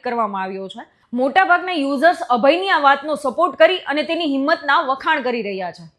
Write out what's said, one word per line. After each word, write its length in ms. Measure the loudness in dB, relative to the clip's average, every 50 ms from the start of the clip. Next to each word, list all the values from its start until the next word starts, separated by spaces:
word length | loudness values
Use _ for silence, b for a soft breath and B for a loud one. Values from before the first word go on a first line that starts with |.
| -8
કરવામાં 380 | -6 -4 -2 -4 -4 -4 -6 -8
આવ્યો 260 | -8 -8 -10 -12 -12
છે. 180 | -14 -18 -20 -20 _ _ _ _ -4
મોટાભાગના 600 | -2 -2 0 2 2 4 4 4 2 2 -2 -4
યુઝર્સ 480 | -4 -2 -2 0 2 4 2 2 2
અભયની 480 | 0 0 0 4 4 4 4 4 2 0
આ 100 | 0 2
વાતનો 360 | 4 4 4 2 0 -4 -6
સપોર્ટ 420 | -4 -4 -4 -2 0 0 0 4
કરી 220 | 4 4 4 4 0
અને 240 | -4 -4 -4 -4 -2
તેની 220 | -2 -4 -2 -2
હિંમતના 580 | -2 -2 -2 0 0 -2 0 0 0 0 0 0
વખાણ 400 | 0 -4 -4 -2 -2 -2 0 -2
કરી 200 | -4 -4 -4 -6
રહ્યા 300 | -6 -8 -8 -8 -10 -10
છે. 180 | -14 -18 -20 _